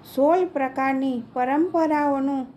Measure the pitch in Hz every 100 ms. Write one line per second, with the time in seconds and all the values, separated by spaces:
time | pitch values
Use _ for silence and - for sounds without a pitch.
0 | - - 277 359 359 294 269 269 269 269
1 | 269 247 226 254 247 285 359 339 320 302
2 | 294 277 269 277 254